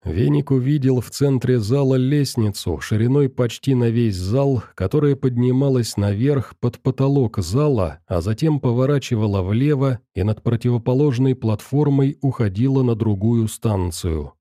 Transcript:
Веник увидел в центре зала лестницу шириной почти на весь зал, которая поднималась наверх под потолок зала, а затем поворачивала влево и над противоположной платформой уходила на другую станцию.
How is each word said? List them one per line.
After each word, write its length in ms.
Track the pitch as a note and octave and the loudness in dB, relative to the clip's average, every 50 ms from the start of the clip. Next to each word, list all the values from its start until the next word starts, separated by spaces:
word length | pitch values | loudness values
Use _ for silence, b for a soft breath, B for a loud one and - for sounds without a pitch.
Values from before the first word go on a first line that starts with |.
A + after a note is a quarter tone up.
| _ | _
Веник 460 | E2+ D#2+ F2+ B2 C#3+ D3 D3 C#3+ - | -4 -2 0 0 2 0 0 0 0
увидел 500 | C#3 C3 B2 C3+ D3+ D3+ B2+ C3 C3 B2 | 0 0 2 0 0 2 2 2 0 0
в 120 | A2 - | -2 -6
центре 480 | - - C#3 C#3+ C#3 B2 - B2+ B2+ A#2+ | -4 -2 0 0 0 0 0 0 0 0
зала 340 | G#2 G2+ C3 C#3+ C#3 C3 C3 | 0 0 0 0 2 2 2
лестницу 840 | C3 B2+ C3 D3 D3 C#3 C3 - A#2+ G#2+ G#2 F#2+ - - F#2 E2 D2 | 2 2 0 0 0 0 -2 -2 -2 -2 -2 -2 -4 -6 -6 -6 -6
шириной 500 | - - G#2+ G#2+ A2+ A#2+ C3+ D3 C#3+ C3 | -4 -4 0 0 2 2 2 2 2 0
почти 460 | - - B2+ A#2 - - - C#3 C3+ | 0 -2 -2 -2 -2 -4 -2 0 2
на 140 | B2 A#2+ A#2 | 2 2 2
весь 260 | A2+ A#2+ A#2+ A2+ G2 | 2 2 0 0 0
зал, 480 | F2+ F2+ F#2+ A2+ C3+ C#3 C#3 C3+ A#2 - - _ | -2 -2 -2 0 0 2 0 0 -2 -4 -8 _
которая 420 | - F#2 G2 - D3+ D3 C#3+ C#3 | -6 -4 -2 0 2 2 2 0
поднималась 800 | C3+ - C3 B2 A#2+ B2 B2+ B2+ C3 C#3 C#3 C3 B2 A#2 - - | 0 -2 -2 0 0 0 2 2 2 2 2 2 0 0 -2 -2
наверх 600 | - G2+ G2+ G2+ G2 B2 C#3+ D3 B2+ G#2+ - - _ | -2 0 0 0 0 0 0 0 0 -2 -6 -8 _
под 200 | - A#2+ - - | -4 -4 -4 -2
потолок 580 | _ C3 B2+ - C3+ C#3 C#3+ C#3+ B2+ G#2 - | _ -4 0 0 0 2 2 2 0 0 -2
зала, 640 | - F2+ D#2+ G2 C3+ D3+ D3+ C3+ G#2+ F#2 D#2 C#2 - _ | -4 -4 -2 0 0 2 2 2 2 0 -2 -4 -12 _
а 140 | _ F#2 F2 | _ -4 -2
затем 380 | E2 G2+ A2 - D#3 D#3+ D3+ C3+ | 0 -2 -2 0 0 0 0 0
поворачивала 840 | - B2+ A#2 B2 C3 C3+ D3 C#3 - - B2 G#2+ A2 G#2+ G2 G2 F2+ | 0 0 0 2 2 2 0 0 0 -2 -2 0 0 0 0 0 0
влево 560 | F#2 G#2 A#2 C3+ D3+ D3+ C3 C3+ C#3 B2+ - _ _ _ | 0 0 0 2 0 0 0 0 -2 -2 -4 _ _ _
и 80 | F#2+ F#2 | -2 0
над 180 | G#2+ G#2+ - | 0 -2 -2
противоположной 920 | _ A2+ A2+ A2+ - B2 A#2+ A#2 A2+ B2 B2+ C3 D3+ D3 B2 A#2 C3 C3+ C3 | _ -2 -2 0 0 0 -2 0 0 0 2 2 2 2 2 2 2 0 0
платформой 840 | C3 A#2 A2 G#2+ G2+ - - - C#3+ D3+ D3 C#3 C#3 C3+ C#3 D3 _ | 0 0 -2 -2 -2 -4 -2 0 0 2 2 2 2 2 0 0 _
уходила 600 | - C3+ A#2+ - A#2 G2+ F#2 G2+ B2 C3+ C3+ C3+ | -2 -2 0 0 -2 -2 0 0 0 2 2 2
на 140 | C3 A#2+ A#2 | 2 2 0
другую 520 | G#2 A2 A2 G#2 F#2+ G2+ A2+ A#2 A#2 A2+ | 0 0 0 0 0 0 0 2 2 0
станцию. 880 | A2 - - - A2+ G#2 F#2+ F2+ F2 E2+ - - F2+ D#2+ D#2 D2 C#2+ _ _ | -2 -4 -4 -4 -2 -2 0 -2 -4 -6 -4 -4 -4 -4 -4 -6 -10 _ _